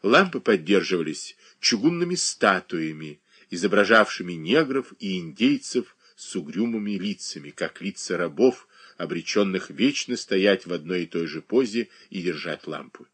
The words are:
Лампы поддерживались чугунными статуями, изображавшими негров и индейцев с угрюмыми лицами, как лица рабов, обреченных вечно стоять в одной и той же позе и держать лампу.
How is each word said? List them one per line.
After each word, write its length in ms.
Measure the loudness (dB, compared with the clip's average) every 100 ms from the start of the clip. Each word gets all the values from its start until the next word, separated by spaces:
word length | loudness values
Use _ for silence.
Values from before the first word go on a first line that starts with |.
Лампы 380 | 6 4 4 0
поддерживались 960 | 2 2 4 2 2 -2 -2 -6 -12 -18 _ _
чугунными 580 | 0 2 2 2 -2 -2
статуями, 1040 | -4 2 2 2 -2 -4 -4 -6 -12 -14 _ _ _
изображавшими 880 | -2 0 2 4 6 4 -2 -8
негров 580 | -8 2 2 2 -2 -6 -8
и 180 | -4 -4
индейцев 800 | -6 0 2 2 -2 -4 -4 _ _ _
с 200 | -10 -8
угрюмыми 560 | -6 -2 -2 -2 -4
лицами, 560 | -4 -4 -6 -10 -12 -16
как 320 | -8 -8 -6
лица 380 | -10 -8 -6 -4
рабов, 500 | -4 4 4 4 _ _ -20 -10
обреченных 720 | -8 -6 -2 0 2 0 -6
вечно 480 | 0 0 0 -6 -8
стоять 480 | -2 2 4 2 0
в 60 |
одной 320 | -8 -4 -4
и 20 | -2
той 200 | -4 -4
же 140 | -8
позе 480 | _ 2 2 -2 -6 _ _
и 120 | -6
держать 440 | -4 -4 -8 -8 -8
лампу. 400 | -12 -12 -20 -20